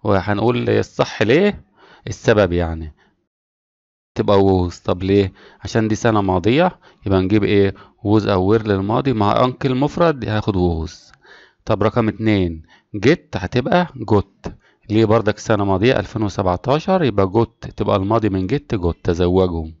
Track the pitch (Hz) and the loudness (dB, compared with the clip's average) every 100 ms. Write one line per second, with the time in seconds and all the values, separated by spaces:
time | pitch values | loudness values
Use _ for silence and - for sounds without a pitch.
0 | - 98 98 101 113 120 117 107 110 - | 2 0 0 0 0 0 0 0 -2 -4
1 | 123 - 104 147 202 - _ _ - - | -4 0 2 4 2 -2 _ _ -20 -18
2 | - - - 107 92 87 82 82 78 - | -14 -4 2 4 4 2 -2 -6 -10 -16
3 | _ _ _ _ _ _ _ _ _ _ | _ _ _ _ _ _ _ _ _ _
4 | _ - 107 101 98 92 90 - - 90 | _ -4 2 4 4 2 0 -6 -6 -4
5 | 92 101 95 - - _ - 117 110 107 | 2 2 2 -6 -20 _ -4 -2 -2 0
6 | 120 107 98 92 92 135 180 - - _ | 0 0 0 0 2 2 0 -4 -20 _
7 | 104 95 92 107 98 101 98 - - _ | -2 0 2 0 2 2 2 -2 -20 _
8 | 104 107 104 98 95 110 107 98 98 123 | 0 2 2 0 2 0 2 -2 0 -2
9 | 139 110 101 113 127 127 135 127 143 175 | -2 0 0 2 0 -2 -4 -2 -2 0
10 | 170 143 110 107 107 95 87 82 78 - | 0 0 -4 -4 -2 0 0 -2 -8 -14
11 | _ _ _ - _ _ - 104 107 120 | _ _ _ -20 _ _ -4 0 0 0
12 | 113 98 110 104 90 80 - _ _ 107 | -2 -2 0 0 0 -6 -16 _ _ -2
13 | 107 175 _ 92 92 - 135 180 175 123 | 0 0 _ -8 -4 -4 0 -2 -2 -8
14 | 104 104 - _ - - _ _ - 107 | 0 0 0 _ -18 -18 _ _ -2 0
15 | 110 113 104 101 - 107 101 95 117 - | 2 2 0 -4 -2 -2 0 0 2 0
16 | 98 110 104 - 92 87 - 147 - 190 | -4 -6 -4 -2 -2 -2 -2 -2 0 0
17 | 143 101 95 104 117 _ - - 104 101 | 0 0 0 0 -2 _ -16 -6 -2 0
18 | 98 113 110 95 92 110 - 110 85 - | 0 0 0 -2 -2 -6 -4 -4 -2 -2
19 | - 85 90 92 92 82 80 80 | -4 0 2 2 0 -2 -8 -14